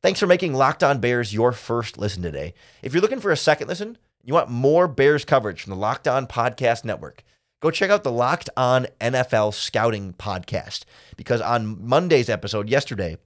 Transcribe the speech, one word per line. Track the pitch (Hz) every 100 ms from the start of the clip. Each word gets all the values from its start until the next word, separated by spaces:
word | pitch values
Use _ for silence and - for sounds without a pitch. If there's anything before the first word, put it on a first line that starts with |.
Thanks | 185 196
for | 196
making | 180 185
Locked | 131 135 170
On | 151 135
Bears | 120 123 110
your | 104 120
first | 120 - 117 110 -
listen | 104 95
today. | 87 69 78 - _ _
If | -
you're | 151
looking | 208 262
for | 196
a | 160
second | - 151 -
listen, | 180 208 240 _ _
you | 120
want | 156 -
more | 120 135 160 180
Bears | 123 139 147
coverage | - 139 107 87
from | -
the | 95
Locked | 104 139 143
On | 127 127
Podcast | - 117 120 123 117
Network, | 113 95 76 - _ _ _ _
go | 156
check | 160 190
out | 208
the | 135
Locked | 120 123 165 - -
On | 127 127 127 _
N | 113
F | 127 123
L | 113 107
Scouting | 104 - 113 117 107 98
Podcast, | 90 - 92 85 92 - - - - - -
because | - 117
on | 92 120 110 107 110
Monday's | 135 175 151 117
episode | 107 101 107 104
yesterday | 135 - 104 87 -